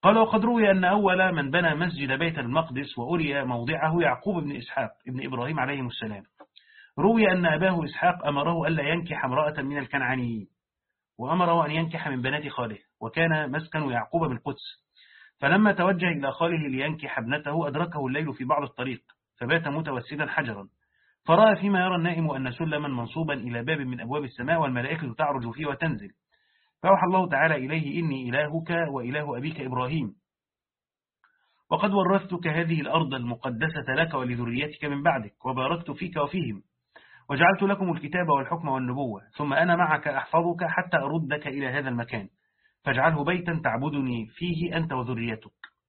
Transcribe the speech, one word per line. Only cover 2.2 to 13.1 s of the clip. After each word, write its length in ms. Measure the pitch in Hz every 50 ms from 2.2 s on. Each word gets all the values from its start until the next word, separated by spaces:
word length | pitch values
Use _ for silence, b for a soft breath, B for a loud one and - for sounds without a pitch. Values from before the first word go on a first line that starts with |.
| 165 165 165 151
المقدس 600 | 131 117 123 156 160 160 127 127 143 143 - -
وأري 460 | 120 127 170 170 160 143 139 143 135
موضعه 560 | 123 123 120 120 120 156 139 147 156 160 170
يعقوب 440 | 170 147 127 - - 196 202 170 147
بن 120 | 143 143
إسحاق 340 | 131 120 - - - 127 107 - _ _ -
ابن 180 | 127 127 139
إبراهيم 340 | 135 131 123 120 139 160 151
عليهم 260 | 127 135 143 139 131
السلام. 360 | 123 117 - 117 110 107 101 95 _ _ _ - _ _ b b b b b b b b -
روي 340 | - 196 233 226 220 196 185
أن 140 | 185 175
أباه 380 | 165 156 151 175 190 185 170 160
إسحاق 420 | - - - - 180 175 175 -
أمره 400 | 147 147 139 143 160 170 165 -
ألا 160 | - 165 160 143
ينكح 420 | 143 165 170 175 175 156 - -
امرأة 380 | 131 127 139 151 147 151 147 139
من 160 | 135 143 147
الكنعانيين، 680 | 135 123 - 139 131 123 131 127 123 120 117 110 98 - _ _ _ _ _ _ _ _ _ _ _ _ _ _
وأمره 480 | 120 131 160 180 180 170 170 170 160
أن 40 | 147
ينكح 380 | 151 160 165 160 165 156 - 156
من 140 | 135 127 123
بنات 260 | 131 139 147 147 143
خاله، 300 | - - 123 113 107 98 _ _ _ _
وكان 500 | - -